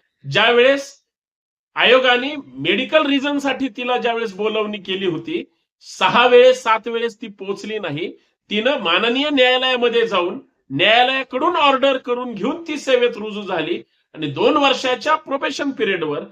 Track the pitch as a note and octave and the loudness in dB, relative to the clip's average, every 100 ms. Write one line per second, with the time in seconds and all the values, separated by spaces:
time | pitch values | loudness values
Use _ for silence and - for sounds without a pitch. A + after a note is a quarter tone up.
0 | _ _ C3+ E3+ A3+ A#3+ B3+ C#4 - - | _ _ -4 2 4 6 4 4 -2 -18
1 | _ _ _ _ _ _ _ D3 F#3+ B3+ | _ _ _ _ _ _ _ 0 4 4
2 | B3+ B3 C4+ D4+ C3+ C3 D3+ G3+ A#3 D#4 | 4 2 0 -8 -12 -8 -2 -2 2 0
3 | C#4+ C#4 C#4+ C#4+ C#4 B3+ C4+ - B3 B3 | 2 0 0 -4 -2 -4 -6 -6 -4 -2
4 | A#3+ A#3 A3+ F#3 G#3+ G#3+ G#3 G#3 F3 - | -2 -2 -4 -4 -4 -2 -4 -6 -8 -4
5 | F#3+ D3+ D3+ F3 C4+ _ _ _ - - | -4 -4 -6 -8 -8 _ _ _ -18 -2
6 | F#3 A#3 B3 B3 B3+ B3+ A#3 A3 A#3 A3+ | 0 4 6 8 8 6 0 -2 -2 -4
7 | A#3 A3 A3+ - G3 F#3+ G#3 G#3+ F3 D3 | -6 -8 -16 -14 -10 -8 -8 -8 -6 -8
8 | F3+ - _ _ - G#3 A#3+ C#4+ G3 F3+ | -8 -12 _ _ -6 -2 0 0 0 0
9 | A3+ B3+ D4+ C#4+ B3+ B3+ B3+ B3+ A#3+ A#3 | 2 0 0 2 4 2 0 0 0 0
10 | G#3+ F#3+ F3 A#3+ - _ - C3+ F#3+ A#3 | 0 0 -2 -6 -14 _ -8 0 4 4
11 | B3 C4+ C4 B3+ D#4+ F4+ C#4+ C4+ C#4 C4+ | 4 0 -4 -2 0 2 2 4 2 0
12 | - A#3+ B3 G#3+ A3 E4+ - D4 - B3 | -2 -6 -6 -6 -4 -6 -8 -8 0 2
13 | A#3+ G3+ G#3+ G3+ F#3+ F3 D3+ - - _ | 2 -2 -10 -10 -6 -6 -4 -6 -8 _
14 | _ D3+ D3+ C#3 A3+ D4+ C#4 B3+ C4 B3 | _ -10 -8 0 2 4 2 0 -2 -2
15 | D4 D#4+ - C4+ D#4 C#4 C#4+ - G#3+ F3+ | 0 -2 -2 -6 -4 -4 -6 -4 -2 -2
16 | D#3 D3 G3 | -4 -6 -8